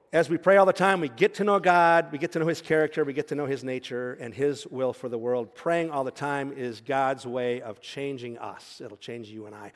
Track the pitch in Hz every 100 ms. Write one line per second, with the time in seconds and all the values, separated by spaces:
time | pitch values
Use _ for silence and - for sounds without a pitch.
0 | - 160 156 160 180 196 190 180 185 190
1 | 147 117 202 - 202 196 180 175 170 170
2 | 160 151 160 165 160 160 - 156 151 160
3 | 143 135 147 143 143 135 131 127 - 123
4 | 123 127 120 107 143 139 - 127 131 120
5 | 127 117 120 123 110 - 170 170 165 143
6 | 131 - 143 143 139 135 123 107 113 135
7 | 135 135 127 123 123 123 120 104 - -
8 | 139 135 120 117 110 92 - - 123 101
9 | - 120 107 110 104 104 101